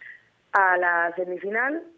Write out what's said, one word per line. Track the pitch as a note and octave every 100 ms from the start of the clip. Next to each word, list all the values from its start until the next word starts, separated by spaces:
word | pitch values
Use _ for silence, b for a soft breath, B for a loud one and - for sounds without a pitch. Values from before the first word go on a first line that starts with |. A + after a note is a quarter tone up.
| B B B _ _
a | G3+ F#3+ F3+
la | F3+ E3+ E3+
semifinal, | E3+ F3+ F3 F#3+ A3 C4 D#4+ -